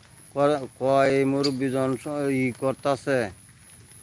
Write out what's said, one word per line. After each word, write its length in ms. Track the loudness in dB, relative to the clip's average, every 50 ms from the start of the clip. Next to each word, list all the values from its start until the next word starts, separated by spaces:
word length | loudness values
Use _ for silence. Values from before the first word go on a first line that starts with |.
| -20 -20 -20 -20 -20 -10
ক-, 360 | -2 0 2 2 2 0 -4 -10 -8 -2
কয় 300 | 0 2 4 4 4 4 4
এই 100 | 2 2
মুরব্বীজন 640 | 2 0 0 0 -2 -2 -2 -4 -2 0 0 0 -2 -2 -4
স-, 280 | -6 -8 -6 -4 -2 -2 0 0
ই 40 | 0 -2 -2 -2
করতাছে, 580 | -4 -4 -4 -2 -2 -2 -2 -2 -2 -2 -2 -2 -2 -4 -8 -16 -20 -20 -20 -20 -20 -20 -20 -20 -20 -20 -20 -20